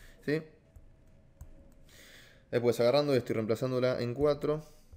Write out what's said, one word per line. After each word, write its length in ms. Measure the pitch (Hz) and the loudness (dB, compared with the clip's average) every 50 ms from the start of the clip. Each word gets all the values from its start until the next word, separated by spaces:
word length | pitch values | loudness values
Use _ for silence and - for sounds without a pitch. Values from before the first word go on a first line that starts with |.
| - - - - - | -20 -20 -20 -10 -6
¿Sí? 180 | 143 147 160 156 - - _ _ _ _ - - - - - - - - - - - _ - - - - - - - - - - - - - - - - - - - - - - _ | -4 -4 -4 -4 -10 -18 _ _ _ _ -20 -20 -20 -20 -20 -20 -20 -20 -20 -20 -20 _ -20 -20 -20 -20 -20 -20 -20 -20 -20 -20 -20 -20 -20 -20 -20 -20 -20 -20 -20 -20 -20 -14 _
Después, 300 | 117 123 117 120 113 - | -4 0 2 2 2 4
agarrando 340 | 117 120 131 147 147 143 135 | 4 4 4 4 2 2 2
esto 180 | 120 - - | 0 0 0
y 20 | 113 | -2
reemplazándola 680 | 113 110 104 113 - 135 127 127 123 127 127 127 - | -2 -2 -2 -2 -2 -2 -2 -2 0 0 0 0 -2
en 140 | 120 120 120 | -4 -6 -2
cuatro, 480 | 135 147 147 143 143 147 147 151 156 - - - - - - - | 0 0 0 0 0 -2 -2 -4 -4 -6 -12 -20 -20 -20 -20 -20